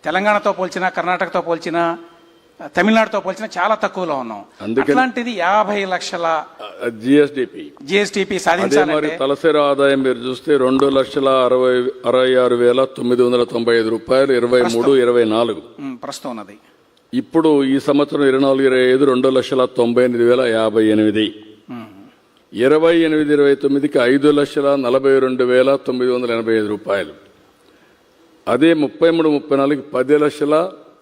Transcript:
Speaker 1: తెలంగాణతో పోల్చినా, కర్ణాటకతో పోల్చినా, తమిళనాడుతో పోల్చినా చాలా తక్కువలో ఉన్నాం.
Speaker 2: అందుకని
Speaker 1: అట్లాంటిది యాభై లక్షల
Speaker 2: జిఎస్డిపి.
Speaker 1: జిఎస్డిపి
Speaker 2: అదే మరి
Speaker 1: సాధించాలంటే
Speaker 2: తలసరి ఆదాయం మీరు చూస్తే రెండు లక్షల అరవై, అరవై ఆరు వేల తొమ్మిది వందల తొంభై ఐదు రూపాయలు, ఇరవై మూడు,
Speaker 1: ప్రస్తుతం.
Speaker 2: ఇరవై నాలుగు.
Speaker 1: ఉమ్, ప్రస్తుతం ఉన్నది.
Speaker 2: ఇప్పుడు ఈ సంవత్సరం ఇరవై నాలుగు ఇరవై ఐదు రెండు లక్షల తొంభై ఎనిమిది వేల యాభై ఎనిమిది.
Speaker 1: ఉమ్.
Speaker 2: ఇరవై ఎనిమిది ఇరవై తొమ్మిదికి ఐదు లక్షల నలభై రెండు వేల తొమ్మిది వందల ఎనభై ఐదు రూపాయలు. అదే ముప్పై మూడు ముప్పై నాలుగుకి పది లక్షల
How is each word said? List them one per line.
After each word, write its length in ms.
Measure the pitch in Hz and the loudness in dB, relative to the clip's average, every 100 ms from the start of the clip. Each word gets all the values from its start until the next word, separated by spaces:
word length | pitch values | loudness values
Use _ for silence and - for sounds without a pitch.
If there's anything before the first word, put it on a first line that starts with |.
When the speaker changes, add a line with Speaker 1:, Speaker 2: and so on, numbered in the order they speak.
Speaker 1:
తెలంగాణతో 480 | 156 175 208 208 208 | -4 -2 0 0 -2
పోల్చినా, 360 | 185 185 185 180 | -4 -6 -4 -4
కర్ణాటకతో 520 | 180 170 180 180 180 | -4 -4 -4 -4 -6
పోల్చినా, 580 | 165 165 170 165 170 170 170 _ _ _ _ _ 147 | -4 -6 -4 -2 -2 -4 -14 _ _ _ _ _ -8
తమిళనాడుతో 540 | - 196 220 214 208 | -2 2 2 0 -4
పోల్చినా 420 | 185 185 214 185 | -6 -10 -10 -4
చాలా 120 | 190 | -2
తక్కువలో 400 | 214 208 196 175 | -2 -4 -6 -6
ఉన్నాం. 300 | 139 117 104 101 _ | -6 -8 -12 -16 _
Speaker 2:
అందుకని 220 | 104 117 | -4 -2
Speaker 1:
అట్లాంటిది 480 | 135 143 262 247 233 | 0 0 0 -4 -8
యాభై 540 | 214 175 208 196 208 | -4 0 0 0 -4
లక్షల 600 | 196 180 - 175 165 160 - - 104 90 120 | -4 -6 -8 -6 -4 -4 -6 -16 -18 -8 -10
Speaker 2:
జిఎస్డిపి. 840 | 113 120 143 143 139 120 - - - | -6 2 2 2 -2 -8 -10 -18 -20
Speaker 1:
జిఎస్డిపి 540 | 139 196 208 208 190 190 | -4 -4 -2 -4 -6 -4
Speaker 2:
అదే 240 | - 170 | -2 -2
మరి 80 | 196 | 0
Speaker 1:
సాధించాలంటే 460 | 143 151 156 151 160 | 0 0 -2 -4 -4
Speaker 2:
తలసరి 380 | 135 143 160 151 | -4 0 0 0
ఆదాయం 440 | 143 139 139 135 | 0 2 2 2
మీరు 160 | 131 120 | 0 -2
చూస్తే 380 | 123 127 - 143 | -6 -8 0 2
రెండు 300 | 127 135 139 | 2 2 2
లక్షల 420 | 135 127 147 135 | 2 0 -2 0
అరవై, 540 | 131 127 127 127 127 123 - 117 | 2 2 2 2 0 -2 -4 -2
అరవై 280 | 127 127 | 0 2
ఆరు 220 | 127 123 120 | 2 2 2
వేల 280 | 120 123 | 2 2
తొమ్మిది 380 | 131 - 120 123 | -2 -4 -2 2
వందల 220 | 123 123 | 2 2
తొంభై 340 | 120 117 117 117 | 0 -2 0 0
ఐదు 100 | 110 | 0
రూపాయలు, 440 | 113 110 131 135 | -4 0 0 2
ఇరవై 280 | 127 120 127 | 2 2 2
మూడు, 20 | |
Speaker 1:
ప్రస్తుతం. 340 | 120 117 131 135 | 2 0 2 4
Speaker 2:
ఇరవై 280 | 123 120 | 4 2
నాలుగు. 380 | 110 110 117 92 - - | 2 0 -2 -4 -12 -16
Speaker 1:
ఉమ్, 200 | 139 123 | -14 -12
ప్రస్తుతం 280 | - - 143 | -14 -14 -14
ఉన్నది. 280 | 117 98 101 _ _ _ _ _ | -14 -16 -20 _ _ _ _ _
Speaker 2:
ఇప్పుడు 500 | 123 147 160 160 147 | -8 -2 0 2 2
ఈ 160 | 135 135 | 2 -2
సంవత్సరం 440 | 135 143 143 143 | 0 0 0 0
ఇరవై 160 | 139 131 | 0 2
నాలుగు 260 | 139 135 135 | 2 2 2
ఇరవై 280 | 127 127 | 2 2
ఐదు 100 | 131 | 4
రెండు 240 | 139 127 135 | 2 2 2
లక్షల 360 | 131 120 135 | 0 0 0
తొంభై 400 | 127 - 120 120 | 0 0 0 2
ఎనిమిది 200 | 127 120 | 2 2
వేల 160 | 117 123 | 2 2
యాభై 460 | 123 113 113 107 110 | 2 0 0 2 2
ఎనిమిది. 560 | 107 107 104 107 - - - - | 2 2 0 -4 -6 -20 -20 -18
Speaker 1:
ఉమ్. 160 | 123 110 95 101 _ _ _ _ | -18 -18 -20 -20 _ _ _ _
Speaker 2:
ఇరవై 460 | 101 127 156 165 170 | -2 2 4 4 2
ఎనిమిది 340 | 165 156 147 | 2 0 0
ఇరవై 220 | 147 143 | 2 4
తొమ్మిదికి 440 | 139 139 139 143 143 | 2 0 0 0 0
ఐదు 320 | 123 139 147 | 2 2 4
లక్షల 460 | 147 143 - 139 139 | 2 0 -2 0 0
నలభై 420 | 127 131 135 135 | 0 0 2 2
రెండు 260 | 131 127 | 2 -2
వేల 320 | 123 127 131 139 | 2 4 2 0
తొమ్మిది 360 | 139 127 127 | -2 -4 -2
వందల 180 | 123 123 | -2 -2
ఎనభై 240 | 117 113 | -4 0
ఐదు 120 | 113 104 | 0 0
రూపాయలు. 640 | 104 95 98 80 76 - _ _ _ _ _ _ _ _ _ _ _ - | -6 -4 -4 -4 -14 -20 _ _ _ _ _ _ _ _ _ _ _ -4
అదే 260 | 123 160 | 2 2
ముప్పై 360 | 165 139 - 165 | 2 -2 0 0
మూడు 180 | 165 160 | 2 0
ముప్పై 280 | 147 - 139 | 0 -2 -2
నాలుగుకి 340 | 139 147 131 | 0 -2 -4
పది 280 | 131 131 147 | -6 0 2
లక్షల 540 | 147 - 147 156 185 - - _ | 0 -2 -2 0 -2 -8 -20 _